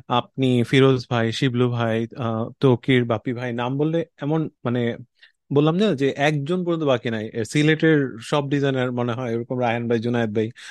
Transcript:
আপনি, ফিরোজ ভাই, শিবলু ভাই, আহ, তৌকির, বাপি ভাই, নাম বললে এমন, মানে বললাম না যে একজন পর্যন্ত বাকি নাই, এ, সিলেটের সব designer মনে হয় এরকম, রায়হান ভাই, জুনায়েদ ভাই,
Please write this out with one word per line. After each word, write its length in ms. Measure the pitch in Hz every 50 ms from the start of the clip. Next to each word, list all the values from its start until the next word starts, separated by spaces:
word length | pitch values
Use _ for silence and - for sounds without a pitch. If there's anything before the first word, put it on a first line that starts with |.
| - -
আপনি, 560 | 127 120 - - _ - 135 127 127 123 117
ফিরোজ 420 | - - 135 131 135 131 127 120 -
ভাই, 220 | 127 117 113 113
শিবলু 380 | 113 - 139 131 117 123 127 123
ভাই, 360 | 120 117 117 113 110 113 117 113 -
আহ, 340 | - 123 113 113 110 117 - - -
তৌকির, 440 | - 135 123 113 - - 131 123 120
বাপি 280 | 117 117 104 - 135
ভাই, 200 | 120 117 127 123
নাম 260 | 117 120 120 127 135 139
বললে 260 | 151 160 160 165 160 - _ -
এমন, 280 | 147 143 156 160 156 - - _ -
মানে 320 | 123 120 123 120 117 117 - 123 _ _ _ - - _ _ _ -
বললাম 240 | 139 143 151 156 165
না 180 | 180 220 214 160
যে 140 | 123 139 135 -
একজন 480 | 139 139 151 156 147 139 143 180 185 180
পর্যন্ত 200 | 175 170 160 156
বাকি 260 | 139 127 113 - 120
নাই, 200 | 113 110 107 113
এ, 120 | - 120 110
সিলেটের 720 | - - 151 147 156 156 151 160 160 160 147 139 123 - 113
সব 280 | 120 - 151 147 143 135
designer 440 | 143 143 139 139 131 131 127 127
মনে 200 | 123 123 120 123
হয় 200 | 113 123 131 120
এরকম, 280 | 113 117 120 - 135 123
রায়হান 280 | 123 117 113 120 120 117
ভাই, 100 | 120 117
জুনায়েদ 360 | 110 120 123 120 117 110 104
ভাই, 160 | 113 110 113 - - - -